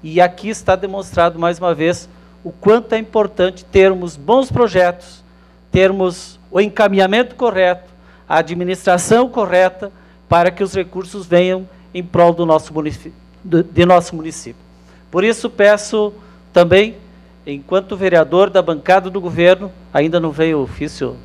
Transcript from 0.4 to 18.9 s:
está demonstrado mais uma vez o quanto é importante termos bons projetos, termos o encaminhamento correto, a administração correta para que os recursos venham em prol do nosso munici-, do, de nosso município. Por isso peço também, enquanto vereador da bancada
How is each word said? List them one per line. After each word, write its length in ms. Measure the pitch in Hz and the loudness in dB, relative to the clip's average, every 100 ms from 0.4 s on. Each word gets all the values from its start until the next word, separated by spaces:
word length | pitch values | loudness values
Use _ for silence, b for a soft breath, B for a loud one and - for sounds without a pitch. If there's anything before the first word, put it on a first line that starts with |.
| 214 | -10
está 260 | 220 - | -8 -2
demonstrado 640 | 185 196 196 185 - 170 165 | -2 -4 -10 -8 -2 -2 0
mais 200 | 170 170 | -4 -2
uma 160 | 180 | -4
vez 340 | 156 160 175 - b b b | -2 -2 -2 -8 b b b
o 80 | 175 | -18
quanto 440 | - 196 226 226 | -4 2 2 0
é 40 | 220 | -6
importante 640 | 220 220 202 - 185 180 | -4 -2 -2 -2 -4 -4
termos 520 | - 196 190 185 175 156 | -2 4 4 2 -6 -12
bons 340 | 143 247 262 | 0 0 0
projetos, 720 | 247 233 185 175 175 - - _ b b b _ | -2 0 2 0 -2 -16 -20 _ b b b _
termos 720 | 180 190 196 185 175 - - _ | 2 2 2 -2 -4 -16 -20 _
o 100 | 180 | -2
encaminhamento 760 | 208 202 208 190 190 214 247 - | -2 0 0 2 2 0 -2 -2
correto, 520 | 240 185 180 180 - _ b b b | -2 0 0 0 -8 _ b b b
a 100 | 156 | -2
administração 920 | 160 175 180 185 - 180 165 226 254 | -2 -6 -6 -4 0 0 2 2 2
correta 640 | 247 196 180 185 185 202 b b b _ | -2 0 2 2 0 -16 b b b _
para 220 | 170 175 | 2 2
que 140 | 180 | 0
os 100 | 196 | -6
recursos 520 | 190 175 185 180 208 175 | -4 -8 -10 -12 -14 0
venham 420 | 175 180 185 185 b b | 2 2 -2 -8 b b
em 80 | 180 | -12
prol 300 | 180 175 175 | -6 2 2
do 120 | 165 | 2
nosso 300 | 170 156 - | 0 0 0
munici-, 380 | 156 151 - 160 - _ _ | -8 -8 -10 -18 -20 _ _
do, 180 | 185 170 | -2 -2
de 240 | 165 170 175 | 0 0 4
nosso 300 | 180 175 170 | 4 2 -12
município. 440 | 156 160 - 113 _ b b b b | -12 -14 -18 -20 _ b b b b
Por 120 | 170 | -2
isso 260 | 208 220 226 | -2 -2 -6
peço 640 | - 202 208 208 220 208 208 B B B | 0 0 0 -2 -4 -4 -6 B B B
também, 440 | - 175 185 214 226 - b b _ - | 0 4 4 2 -6 -20 b b _ -14
enquanto 500 | 143 139 185 190 196 | -14 -4 -4 -4 -4
vereador 540 | 190 175 156 170 196 | 2 2 4 2 4
da 120 | 190 | 2
bancada 480 | 170 156 - | 0 -4 2